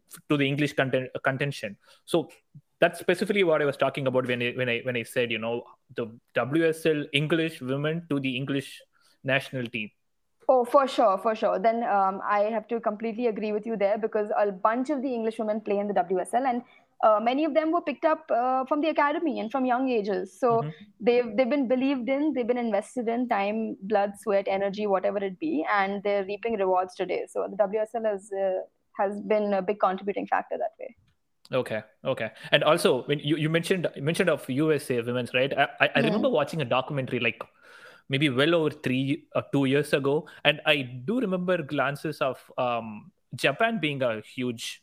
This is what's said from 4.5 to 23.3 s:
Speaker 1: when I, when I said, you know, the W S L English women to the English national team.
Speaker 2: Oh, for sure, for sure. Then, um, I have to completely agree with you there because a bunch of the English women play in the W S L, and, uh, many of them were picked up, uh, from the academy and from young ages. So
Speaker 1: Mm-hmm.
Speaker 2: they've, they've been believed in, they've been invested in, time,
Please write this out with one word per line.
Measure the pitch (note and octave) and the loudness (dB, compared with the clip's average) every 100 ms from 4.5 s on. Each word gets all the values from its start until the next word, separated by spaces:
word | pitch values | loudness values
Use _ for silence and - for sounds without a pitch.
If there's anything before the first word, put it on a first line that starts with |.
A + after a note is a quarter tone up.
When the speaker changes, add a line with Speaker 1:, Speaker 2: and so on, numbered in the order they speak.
Speaker 1:
when | B2 B2+ | -2 -2
I, | A#2 | -2
when | B2+ B2 | -2 -4
I | |
said, | A2+ C3 A#2+ | -4 -2 -2
you | A2 | -2
know, | A2+ A#2+ - - _ | -4 -4 -8 -20 _
the | B2 A2+ A#2 _ | -8 -8 -10 _
W | B2+ A#2+ D#3+ E3 | -2 0 2 2
S | D#3+ E3 | 2 0
L | D3+ C#3 | 0 0
English | C#3 D3+ E3 D#3+ D#3+ | 0 2 0 0 -4
women | B2+ C#3 D3+ E3 E3+ | -6 -2 -2 -4 -2
to | C#3+ | -2
the | C3 | -2
English | B2 C#3 C#3 - - - _ _ _ | -4 -4 -4 -6 -16 -20 _ _ _
national | C3+ C3+ - C3+ A#2 | -2 -2 -2 -8 -8
team. | A2+ G#2 _ _ _ _ _ - | -8 -10 _ _ _ _ _ 2
Speaker 2:
Oh, | C4 | 2
for | A#3+ C#4+ C4+ | 6 4 4
sure, | - A3+ F#3+ | 4 4 4
for | A3+ | 0
sure. | A3 G3+ F#3 | 0 0 2
Then, | A3+ A#3 | 2 0
um, | A#3 G3+ F#3+ G3 C3 | 0 2 2 0 0
I | G#3 | 0
have | G#3 A3+ G#3+ | 2 -2 -4
to | A#3 | -4
completely | A3+ G#3 A3+ G#3+ A#3+ | -2 -4 -6 -2 -2
agree | G3+ G#3+ | -2 -2
with | G#3 A3+ | -4 -4
you | G#3+ | 0
there | G3 G#3+ | 0 0
because | G#3+ G#3+ G#3+ - | -2 -2 0 0
a | G#3 | 0
bunch | F#3 G#3+ A#3+ C4 | 2 0 0 -2
of | C#4+ | -2
the | C4 | -2
English | A#3 A3 A3 | -2 -2 -2
women | G#3+ G#3+ | -4 -2
play | G#3+ G3+ | 0 -2
in | G3+ | 0
the | |
W | F#3+ F3 F#3 | 0 0 0
S | F3 | 0
L, | A#3 C4+ | 0 0
and, | A#3+ - - _ - | -2 -6 -20 _ 0
uh, | A3 G#3+ | 4 4
many | A#3 C4 | 2 0
of | D#4+ | 2
them | D4 D#4+ | 2 2
were | F4 | 0
picked | E4+ C4 D#4+ | -2 0 0
up, | D#4+ - | 0 0
uh, | A#3 B3+ C4 | 0 2 0
from | B3+ D4+ | 0 0
the | D#4 | 0
academy | D#4 C#4+ D#4 E4 G#3 | 2 2 2 -2 -2
and | G#3+ | -2
from | C4+ B3+ | 0 2
young | B3 C4 | 2 2
ages. | A#3+ G3+ F#3 G3 - | 0 0 -2 -4 0
So | B3 A3+ | 2 2
Speaker 1:
Mm-hmm. | D3+ - - - | 0 -8 -18 -2
Speaker 2:
they've, | A#3 A#3+ A#3 G#3 | 2 4 2 2
they've | B3 | 2
been | D4 A#3 | 2 2
believed | B3+ C4+ C#4 A#3 | 2 2 0 -2
in, | C4+ D4+ | 0 0
they've | C4 A3 | 0 -2
been | B3 | -2
invested | A#3 G3+ G#3+ B3+ A3+ | 0 -2 -2 -4 -2
in, | A#3+ | -2
time, | B3 | 0